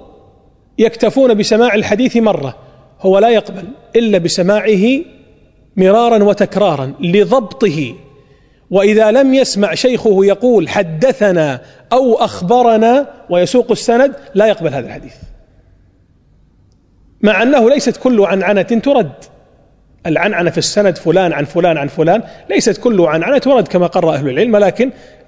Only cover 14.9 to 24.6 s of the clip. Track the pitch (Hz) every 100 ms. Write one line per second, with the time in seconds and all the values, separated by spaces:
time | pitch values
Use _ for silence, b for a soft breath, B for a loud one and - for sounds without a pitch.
14.9 | 107 - - - - _ _ _ _ _
15.9 | _ _ _ _ _ _ _ _ _ _
16.9 | _ _ - 208 196 240 285 226 285 262
17.9 | - 254 233 196 196 180 202 170 233 277
18.9 | 269 160 - - _ _ _ _ _ _
19.9 | _ 175 143 196 175 175 160 151 208 202
20.9 | 165 170 175 180 143 143 175 175 156 143
21.9 | - 160 214 - B B 381 233 190 247
22.9 | 202 170 160 175 269 254 262 180 180 175
23.9 | 190 165 151 147 135 233 208